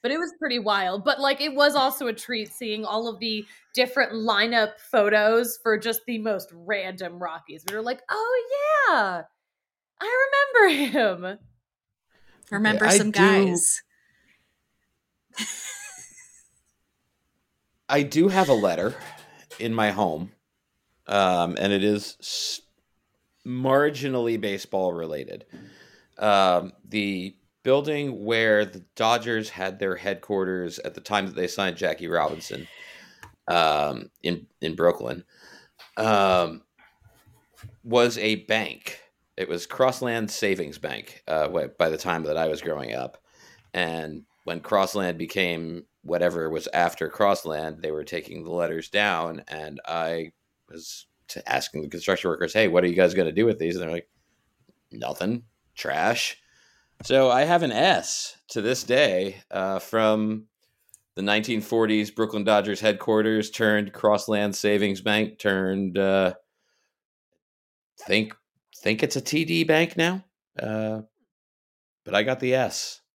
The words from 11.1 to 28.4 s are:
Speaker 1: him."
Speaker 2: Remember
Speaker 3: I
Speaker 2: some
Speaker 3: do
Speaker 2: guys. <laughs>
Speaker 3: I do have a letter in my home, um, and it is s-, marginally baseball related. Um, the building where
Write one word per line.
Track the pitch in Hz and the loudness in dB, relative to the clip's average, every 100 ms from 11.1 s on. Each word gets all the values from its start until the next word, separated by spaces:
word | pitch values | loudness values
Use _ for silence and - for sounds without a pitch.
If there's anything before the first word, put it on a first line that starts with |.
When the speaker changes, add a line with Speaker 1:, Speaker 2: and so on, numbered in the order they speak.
| 175 180 | 0 -8
Speaker 1:
him." | 214 - _ _ _ _ _ _ _ - _ - | -12 -18 _ _ _ _ _ _ _ -20 _ -8
Speaker 2:
Remember | 202 214 214 | 0 2 4
Speaker 3:
I | 214 202 | 6 6
Speaker 2:
some | 214 | 4
Speaker 3:
do | 202 | 4
Speaker 2:
guys. | 196 196 190 175 - - _ _ _ _ _ _ _ _ _ _ _ _ _ _ _ - | 6 6 4 2 0 -2 _ _ _ _ _ _ _ _ _ _ _ _ _ _ _ -10
<laughs> | - - - - 831 740 - - - _ _ _ _ _ _ _ _ _ _ _ _ _ _ _ - | -10 -10 -14 -14 -18 -20 -20 -20 -20 _ _ _ _ _ _ _ _ _ _ _ _ _ _ _ 0
Speaker 3:
I | 143 | 0
do | 143 147 190 | 2 4 4
have | 190 180 | 4 6
a | |
letter | 120 98 82 101 - - - - - _ - | 4 4 2 -2 -4 -16 -18 -20 -20 _ -8
in | 117 | -4
my | 113 107 | 2 0
home, | 98 95 78 95 _ _ _ _ _ _ _ - | 2 0 -2 -8 _ _ _ _ _ _ _ 0
um, | 101 95 90 85 - | 2 4 4 0 0
and | 98 | 0
it | 98 | 2
is | 101 104 - - | 2 0 -4 -14
s-, | - - - - _ _ _ _ _ _ _ _ | -10 -8 -6 -8 _ _ _ _ _ _ _ _
marginally | 123 127 131 135 147 139 139 127 117 113 | -10 -4 4 4 4 0 -4 0 0 -2
baseball | 101 98 - 98 92 | -2 -6 -4 -2 -2
related. | 85 80 76 64 50 - - - - - _ _ - | -2 -6 -8 -10 -14 -16 -20 -20 -20 -20 _ _ -2
Um, | 107 101 95 90 92 _ - | 4 6 6 4 0 _ -6
the | 107 101 95 95 _ _ _ | -2 -2 -4 -8 _ _ _
building | 131 139 143 147 143 120 | 2 2 2 -4 -4 -6
where | 104 117 | -2 0